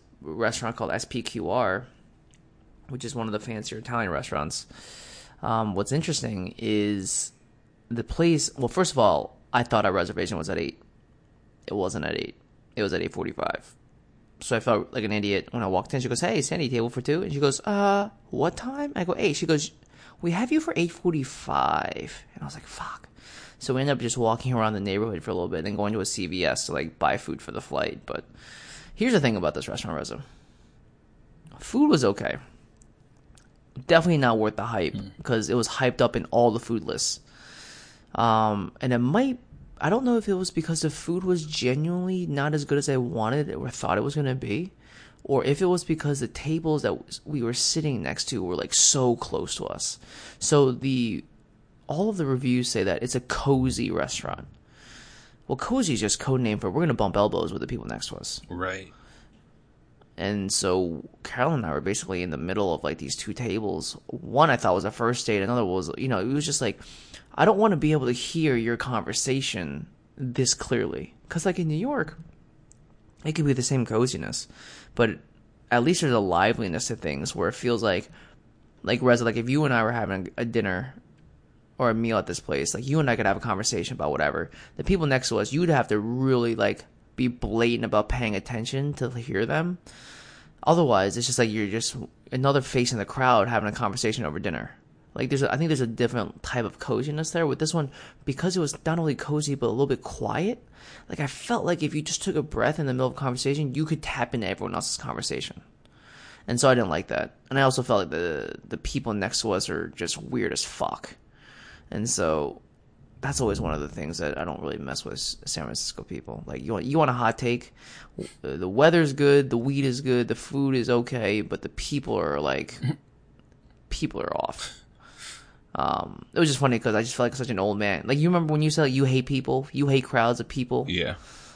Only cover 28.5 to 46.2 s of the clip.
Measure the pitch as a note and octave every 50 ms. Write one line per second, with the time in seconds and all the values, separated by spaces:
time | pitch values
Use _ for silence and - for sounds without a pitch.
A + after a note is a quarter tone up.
28.5 | - - - - - - - - - - G#3+ B3+ A#3+ F3+ C#3 B2 A2 F#2+ F2 D2+
29.5 | - D2+ - - - - - G2 D#2+ D2+ C2+ - - - C3+ - - - - -
30.5 | - - - - - - - - _ _ _ _ _ - - - - - - -
31.5 | - - - - - B3 D4 D4 B3+ D3+ B2 G2+ G2 - - - - - - -
32.5 | - - - - _ - - - - _ - _ _ _ - - - - - _
33.5 | _ _ _ _ - C3 C3 - E3 E3 E3 F3+ E3 D3 C3+ B2 A2+ A2 G#2+ G#2+
34.5 | - - G#2 A#2 A#2 G2+ E2+ D2+ - - - F#2+ - - - - B2 A2+ G#2 -
35.5 | A2 B2 A2 - - - C3 B2 A#2+ - B2 A#2 - A#2+ D#2+ - - A#2 A#2+ A#2+
36.5 | G#2+ A2+ - - A#2 A2 - - - - - - - - - - - - - -
37.5 | - - - - - - - - - - _ _ - - A#2 A#2 A2 A2 A2 G#2+
38.5 | G#2 G2+ F#2 - - - C3+ B2+ B2 A#2+ A#2+ B2+ D#3 A3+ C4+ C4+ B3+ - - -
39.5 | - - - - - - - D#3 G3+ B3 C4+ B3 A#3+ A3+ G#3+ G#3 G3 F3+ F#3 -
40.5 | - F3 D#3 - E3 D#3 - D3+ D3+ - - - E3+ F#3 F#3 F#3 F3+ E3+ D#3 D3+
41.5 | D3+ - - B2 B2+ C#3+ D3+ E3+ F3 F3+ F3+ F#3 F#3 F#3 F3 E3 D3 C#3 C#3 D3+
42.5 | D3 D3+ C#3+ - C#3+ C#3+ C3+ - C#3 C3 B2 A#2+ - A2+ G#2+ A2 B2+ D3+ D3 -
43.5 | - - C3 B2+ - - - - F2+ G#2 A2+ C#3 C#3+ D3+ C#3+ C3+ B2+ C3 C3 A#2
44.5 | G2+ C3+ F3+ F#3+ - _ - - - - - - - - - - C#3 C3 - C3
45.5 | D3 - F#3+ F3 F3+ F3 - - D#3+ D#3 - D3 C#3+ C#3